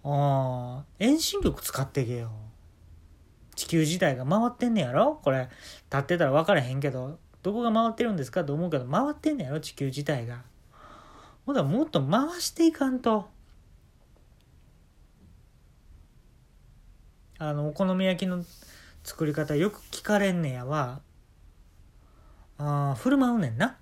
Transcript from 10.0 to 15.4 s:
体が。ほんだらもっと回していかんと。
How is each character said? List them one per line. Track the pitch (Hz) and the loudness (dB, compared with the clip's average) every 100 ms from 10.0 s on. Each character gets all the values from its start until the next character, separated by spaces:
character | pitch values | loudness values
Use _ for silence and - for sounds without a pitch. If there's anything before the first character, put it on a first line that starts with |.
体 | 147 139 117 | -4 -4 -4
が。 | 120 - - - - - - - - - - | -12 -16 -20 -20 -20 -20 -20 -20 -20 -20 -12
ほ | - | -2
ん | |
だ | 277 | 0
ら | 139 | 2
も | 208 | 0
っ | 320 | 0
と | 156 | 0
回 | 135 208 294 349 | 2 2 0 -4
し | - | -8
て | - 330 | 4 4
い | |
か | 311 269 | 4 -2
ん | 254 | 0
と。 | 233 214 190 - - - - - - _ _ - _ - _ - - - _ _ - _ - - | 2 0 -2 -18 -20 -20 -20 -20 -20 _ _ -20 _ -20 _ -20 -20 -20 _ _ -20 _ -20 -20